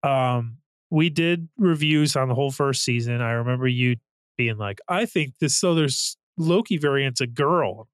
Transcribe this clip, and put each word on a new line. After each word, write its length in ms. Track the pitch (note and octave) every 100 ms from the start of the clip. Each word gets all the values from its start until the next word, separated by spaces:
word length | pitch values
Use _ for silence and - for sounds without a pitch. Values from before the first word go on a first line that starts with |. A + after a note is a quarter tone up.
Um, 540 | - C3+ B2+ B2 A#2 A#2 _ _ _
we 180 | D#3 E3+
did 380 | D3+ E3 F3 E3 -
reviews 580 | F#3+ D#3+ D3+ D3+ D3 D3
on 120 | C3
the 80 | B2
whole 160 | C#3
first 320 | C3+ C#3+ C3
season. 380 | - A#2+ A#2 A#2+
I 100 | A#2+
remember 360 | A#2 A#2+ B2+ B2+
you 280 | B2 B2 A#2 _ _ _ -
being 200 | A#2+ G#2+
like, 220 | G#2 G2 -
"I 180 | F#3 A3+
think 280 | - D3 -
this 240 | D3+ -
other 220 | F#3 E3 D3+
s-, 320 | C3 - - _ -
Loki 400 | D#3+ F3+ A#3 E3+
variant's 440 | D3 C#3 C#3 B2
a 40 | B2
girl." 600 | A#2+ C#3+ F3 B2 G2 A2+